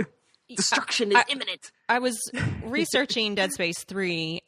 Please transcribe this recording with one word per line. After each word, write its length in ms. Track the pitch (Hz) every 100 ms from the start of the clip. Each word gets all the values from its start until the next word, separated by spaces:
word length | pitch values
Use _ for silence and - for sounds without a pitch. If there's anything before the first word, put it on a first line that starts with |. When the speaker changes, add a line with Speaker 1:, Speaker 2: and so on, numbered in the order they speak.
| 202 _ _
Speaker 1:
<laughs> 240 | _ -
destruction 640 | 233 - - - - 214
is 60 | 240
Speaker 2:
I, 80 | 247
Speaker 1:
imminent. 420 | 277 220 180 - _ -
Speaker 2:
I 100 | 247
was 180 | 254 220 - 247 -
Speaker 1:
<laughs> 160 | -
Speaker 2:
researching 720 | 214 285 330 269 277 240 214 202
Dead 160 | 190
Space 320 | 185 170 170
three, 580 | - 190 185 170 160 170